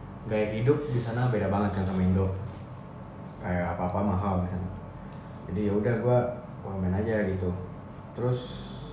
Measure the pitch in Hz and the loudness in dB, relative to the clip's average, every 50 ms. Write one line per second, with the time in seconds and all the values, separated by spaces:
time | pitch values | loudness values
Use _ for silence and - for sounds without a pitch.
0 | - - - - - 107 107 107 107 104 113 113 123 139 151 - - - 123 120 | -12 -12 -12 -10 -4 0 2 2 2 2 0 4 4 4 4 4 2 0 -2 -2
1 | - 113 113 123 127 123 110 101 98 98 98 101 104 95 90 98 90 95 95 92 | 0 0 0 0 2 2 2 2 2 2 4 4 2 2 2 2 0 2 2 4
2 | 92 92 92 95 95 92 - - - - - - - - - - - - - - | 4 6 6 4 4 2 0 -2 -6 -8 -8 -10 -12 -12 -12 -12 -14 -14 -14 -14
3 | - - - - - - - - - 90 90 87 87 85 87 90 90 90 98 101 | -14 -12 -12 -12 -12 -12 -10 -6 -2 0 0 2 2 0 0 0 0 0 0 2
4 | 101 101 92 90 98 98 92 90 90 90 95 90 90 - - - - - - - | 2 2 2 2 2 2 2 2 2 0 -2 -2 -4 -4 -6 -8 -10 -12 -12 -12
5 | - - - - - - - - - - 90 104 104 101 101 107 107 120 110 107 | -12 -12 -12 -12 -12 -12 -12 -10 -8 -4 -2 0 2 2 2 4 4 4 2 4
6 | 117 123 123 120 - - - - - - - - - 95 95 95 92 90 92 101 | 4 6 6 6 4 2 -2 -6 -8 -10 -12 -10 -8 -6 -4 -2 0 2 2 2
7 | 110 113 110 107 101 95 95 92 92 90 90 90 - - - - - - - - | 2 2 2 2 2 2 0 0 0 -2 -2 -2 -6 -8 -10 -12 -12 -12 -14 -14
8 | - - - - 120 127 123 123 - - - - - - - - - - | -14 -10 -4 -2 0 2 2 0 -2 -6 -8 -10 -10 -10 -10 -10 -10 -10